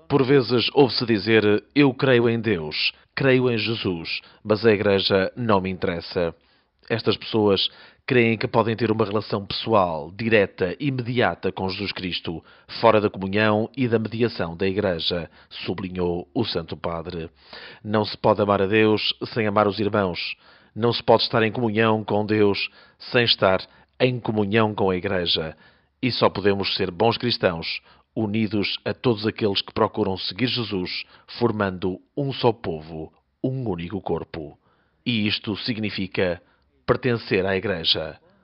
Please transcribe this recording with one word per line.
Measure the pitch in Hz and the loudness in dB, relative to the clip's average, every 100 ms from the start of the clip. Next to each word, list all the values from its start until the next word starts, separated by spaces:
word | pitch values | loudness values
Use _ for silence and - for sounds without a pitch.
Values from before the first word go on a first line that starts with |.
| - | -2
por | 139 | 0
vezes | 123 143 110 123 104 - | 4 4 4 0 0 2
ouve-se | 135 - 113 | 0 0 0
dizer: | 110 101 113 104 104 - | 0 4 4 4 2 0
"Eu | 139 143 | 2 2
creio | 123 135 123 117 | 4 2 4 4
em | 117 | 0
Deus, | 110 92 78 78 - - _ - | 0 -2 -2 -4 -6 -6 _ -2
creio | 139 127 127 | 2 4 2
em | 117 | 0
Jesus, | 92 92 101 85 82 - - _ | -2 -4 -2 -4 -6 -10 -12 _
mas | 107 104 | -2 2
a | 113 | 4
Igreja | 101 104 98 95 98 92 - | 4 4 2 4 2 2 -2
não | 117 101 | 2 2
me | 92 | 2
interessa." | 92 92 85 - 98 85 - _ _ _ _ - | -4 -4 -4 -6 -2 -4 -4 _ _ _ _ -6
Estas | 113 - 98 | -4 -2 -4
pessoas | - 113 104 95 - - - _ - | -2 2 2 2 0 -6 -20 _ 0
creem | 123 117 110 | 2 2 0
que | 120 | 0
podem | 120 110 107 | 0 0 0
ter | 113 | 0
uma | 110 | 0
relação | 104 107 - 110 | 0 -2 -4 -6
pessoal, | 101 - - 110 87 80 76 98 | -6 -8 0 2 2 -2 -8 -6
direta, | 113 110 98 - 90 87 | 2 2 2 0 -4 -4
imediata | 143 131 117 123 104 87 95 | -4 -4 -4 0 0 0 -6
com | - 95 | -4 -6
Jesus | 92 98 | -6 -8
Cristo, | - 90 82 - 80 - - - - | -6 -6 -8 -8 -10 -12 -20 -18 2
fora | 117 107 | 4 6
da | 104 | 4
comunhão | - 95 101 110 107 110 - | -2 -4 0 2 2 -2 -2
e | 127 | 0
da | 113 | 0
mediação | 110 113 117 - 85 85 | -2 -2 -2 -2 -6 -2
da | 95 | -2
Igreja, | 95 101 85 - 87 80 _ _ | 0 -2 -2 -4 -4 -6 _ _
sublinhou | - - 92 95 90 87 87 - - | -14 -8 -6 -6 -4 -2 -2 -6 -4
o | 110 | -4
Santo | 87 82 80 | -4 -6 -8
Padre. | 87 85 82 85 82 _ - - - - | -6 -6 -8 -10 -12 _ -20 -20 -20 -16
Não | 107 107 104 | -2 0 0
se | - | 0
pode | 117 101 | 2 4
amar | 101 101 | 4 4
a | 95 | 4
Deus | 110 110 104 - - 120 | 4 4 4 0 -4 -6
sem | - 107 | -2 0
amar | 101 104 | 2 2
os | 98 | 2
irmãos. | 101 107 95 85 - - _ - _ - | 0 0 0 -2 -8 -10 _ -20 _ -2
Não | 117 | 0
se | 117 | 0
pode | - 110 | 4 4
estar | - 120 | 6 0
em | 110 | 0
comunhão | 104 117 104 113 110 | 0 -2 2 2 2
com | 104 104 | 0 -2
Deus | 107 107 104 98 - - - _ | 0 4 4 2 -4 -10 -20 _
sem | - 127 | -4 0
estar | 117 - 98 92 - _ _ - | 2 4 4 2 -2 _ _ -2
em | 127 123 | 0 0
comunhão | 113 107 101 113 110 104 | -2 0 2 2 2 2
com | 98 | 0
a | 90 | 0
Igreja. | 98 95 85 85 80 - _ _ _ - | -2 -2 -2 -2 -4 -10 _ _ _ -6
E | 127 | -4
só | - 110 | 0 0
podemos | - 98 98 95 - | 2 0 2 0 -2
ser | 92 | -4
bons | 87 113 110 | 2 2 2
cristãos, | - - 98 85 85 - _ _ _ | -2 0 0 -2 -6 -10 _ _ _
unidos | - 110 107 107 104 95 - - | -4 -2 0 0 0 -2 -4 -6
a | |
todos | 101 127 107 107 | -2 0 0 0
aqueles | - 107 101 | 0 -2 -2
que | - | -4
procuram | - 104 - 98 92 | 0 0 0 -2 -2
seguir | - 95 123 | -8 -4 -4
Jesus, | 117 107 98 90 - - - _ - | -2 -4 -4 -4 -8 -14 -20 _ -2
formando | 117 107 98 92 95 90 _ - | 0 0 -2 -2 -6 -6 _ -6
um | 139 | -6
só | 123 123 | 0 0
povo, | 107 - 80 78 80 78 _ _ _ | 0 -4 -8 -10 -12 -12 _ _ _
um | 131 131 117 | -6 -4 -6
único | 87 85 98 | -6 -6 -8
corpo. | - 82 80 85 76 - _ _ _ _ - | -6 -6 -6 -14 -14 -18 _ _ _ _ -2
E | 110 107 | 0 0
isto | - - 98 | -2 -4 -6
significa | - 107 107 - 92 - 92 85 _ _ _ _ - | -4 -4 -6 -6 -6 -2 -2 -2 _ _ _ _ 0
pertencer | 123 131 117 - 107 95 | 0 2 -2 0 0 0
à | 95 | -2
Igreja, | 104 87 80 - 78 76 _ _ | -2 -4 -2 -2 -4 -12 _ _